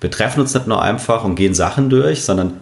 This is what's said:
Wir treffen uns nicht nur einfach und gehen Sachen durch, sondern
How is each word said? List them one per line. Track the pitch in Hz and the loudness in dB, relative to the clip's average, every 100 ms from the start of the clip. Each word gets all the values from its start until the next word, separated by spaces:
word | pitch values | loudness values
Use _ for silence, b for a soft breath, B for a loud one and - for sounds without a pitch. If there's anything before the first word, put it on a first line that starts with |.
Wir | - | -6
treffen | - 110 143 | -2 -2 0
uns | 131 | 0
nicht | 127 120 | 0 -2
nur | 110 | 0
einfach | - 104 - 113 | 0 -2 -2 -2
und | 101 90 | 0 0
gehen | 95 | 2
Sachen | 92 87 - 135 | 2 0 0 2
durch, | 131 147 156 | 4 2 0
sondern | - 92 92 90 | 0 0 -2 -4